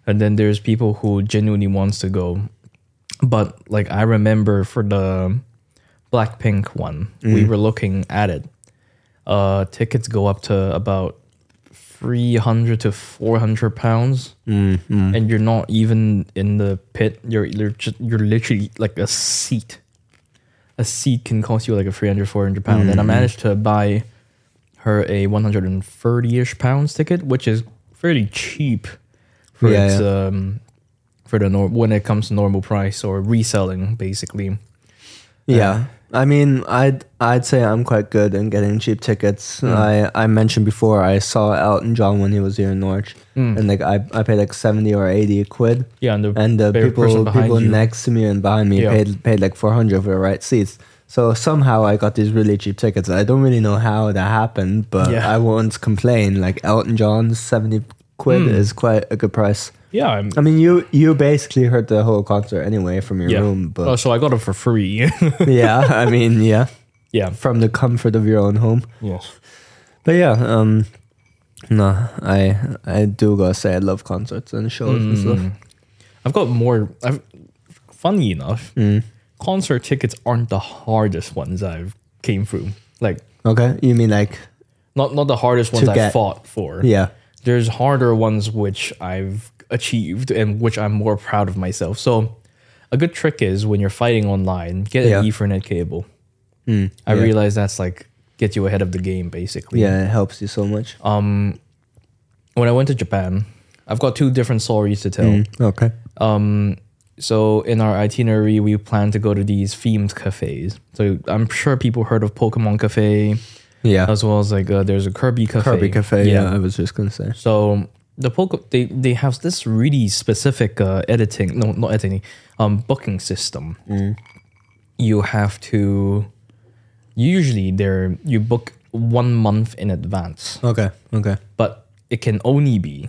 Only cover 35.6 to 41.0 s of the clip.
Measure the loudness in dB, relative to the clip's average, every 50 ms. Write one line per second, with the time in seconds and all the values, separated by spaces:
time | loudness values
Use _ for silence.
35.6 | 4 4 2 0 -4 -6 -10 -18 _ -4 0 2 2 4 4 4 4 4 2 0
36.6 | 0 0 0 2 2 2 2 -2 -8 _ _ -2 0 2 2 2 2 2 2 2
37.6 | 2 2 2 0 0 0 0 0 0 0 0 0 2 2 0 -2 -2 -2 0 0
38.6 | 0 0 0 -2 -2 -2 -4 -4 -2 -4 -2 0 0 -2 -2 -2 -8 -14 -10 -4
39.6 | -2 0 2 2 2 4 2 2 0 0 0 0 2 2 4 4 2 2 2 2
40.6 | 0 0 0 2 2 2 4 4